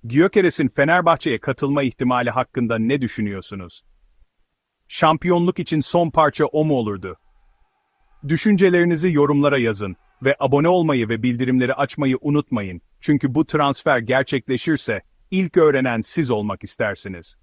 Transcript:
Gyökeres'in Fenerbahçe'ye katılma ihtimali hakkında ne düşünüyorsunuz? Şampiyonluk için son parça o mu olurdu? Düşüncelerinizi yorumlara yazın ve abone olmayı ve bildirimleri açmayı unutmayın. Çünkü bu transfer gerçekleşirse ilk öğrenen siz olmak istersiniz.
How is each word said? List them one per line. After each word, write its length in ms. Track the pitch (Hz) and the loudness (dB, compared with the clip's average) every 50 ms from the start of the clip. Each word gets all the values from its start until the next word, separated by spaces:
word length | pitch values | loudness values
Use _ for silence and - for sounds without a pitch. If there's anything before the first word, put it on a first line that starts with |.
| - | -10
Gyökeres'in 640 | 117 117 143 170 190 - 208 185 170 - - 151 123 | -2 2 2 2 4 4 2 2 2 0 0 -2 -2
Fenerbahçe'ye 720 | _ - 139 143 170 180 170 170 165 139 - 160 120 107 | _ 0 2 2 2 2 4 2 2 2 0 -4 -4 -2
katılma 420 | - - 131 - 147 135 139 143 | -4 -6 -4 -4 -2 -2 0 0
ihtimali 480 | 139 127 - - 131 123 123 123 123 120 | -2 -2 -4 -2 -2 0 0 0 -2 -2
hakkında 480 | 110 131 123 _ _ 127 120 110 117 113 | -2 -4 -4 _ _ -4 -2 -2 -2 -2
ne 220 | 113 113 139 147 | 0 0 0 -2
düşünüyorsunuz? 840 | 127 107 - - 107 104 101 95 - - 104 95 90 85 - - _ _ _ _ _ _ _ _ _ _ _ _ _ _ _ _ _ _ _ _ _ _ | -2 -6 -4 -4 -6 -6 -6 -8 -12 -12 -14 -14 -14 -16 -18 -20 _ _ _ _ _ _ _ _ _ _ _ _ _ _ _ _ _ _ _ _ _ _
Şampiyonluk 720 | - - 170 156 165 156 - 180 175 175 175 175 185 - | -2 2 2 2 2 2 2 2 2 2 2 0 -2 -4
için 220 | 170 - 160 156 | -6 -2 -2 -2
son 300 | 139 - - 175 175 160 | -2 0 0 0 0 2
parça 360 | - 160 156 147 - - 156 | 2 2 2 2 2 0 -2
o 180 | 143 - 151 156 | 0 0 0 0
mu 100 | 156 147 | 0 0
olurdu? 420 | 127 113 107 101 95 95 92 87 _ _ _ _ _ _ _ _ _ _ _ _ _ _ _ _ _ _ _ _ _ - 139 | 0 -2 -4 -6 -8 -10 -12 -14 _ _ _ _ _ _ _ _ _ _ _ _ _ _ _ _ _ _ _ _ _ -4 -4
Düşüncelerinizi 840 | 160 160 - 214 208 175 196 185 180 175 175 175 170 156 160 185 | -4 0 2 2 4 6 4 4 4 4 4 2 2 0 0 0
yorumlara 460 | 165 147 143 143 147 143 143 147 139 135 | 2 4 2 4 4 2 2 2 2 2
yazın 380 | 120 113 107 98 104 95 92 _ _ _ _ _ | 0 -2 -2 -4 -6 -10 -10 _ _ _ _ _
ve 140 | 127 135 139 _ | -2 -2 0 _
abone 300 | 139 135 139 143 151 170 | 0 0 2 2 4 4
olmayı 400 | 185 180 165 156 143 127 113 107 | 2 2 2 2 0 0 0 -2
ve 140 | 117 110 | -2 -2
bildirimleri 520 | 110 127 120 117 131 120 127 127 127 123 131 | 0 -2 -2 0 -2 0 2 0 0 0 0
açmayı 440 | - 143 - - - 143 135 131 131 | -2 -4 -4 -2 -2 -2 0 0 -2
unutmayın. 600 | - 147 143 147 147 _ 131 117 101 95 90 87 _ _ _ _ | -2 0 0 0 0 _ -6 -6 -6 -8 -12 -14 _ _ _ _
Çünkü 340 | - - 151 135 - 135 120 | -2 0 0 0 0 0 0
bu 120 | 151 160 | 0 -2
transfer 520 | - - 151 147 139 135 - - 160 143 123 | 0 0 0 0 0 -2 -2 0 0 0 0
gerçekleşirse 1040 | 113 107 123 135 135 - 147 131 - - 131 120 - 160 156 139 - - 110 95 _ _ _ _ _ _ | 0 0 0 0 0 -2 -4 -6 -2 -2 -4 -4 0 -2 -2 -2 -2 -6 -6 -6 _ _ _ _ _ _
ilk 260 | 190 190 190 170 - | -4 -2 -2 0 2
öğrenen 440 | 180 160 - 139 135 131 127 117 113 | 4 4 4 4 2 0 0 -2 -4
siz 300 | 107 - - 170 156 123 | -6 -4 -4 -4 -2 -2
olmak 340 | 120 107 104 107 98 - - | -2 -2 -2 -6 -8 -10 -12
istersiniz. 720 | 101 - - 117 104 98 - - 101 95 87 82 - - _ | -18 -6 -4 -4 -4 -4 -8 -12 -14 -14 -14 -16 -20 -20 _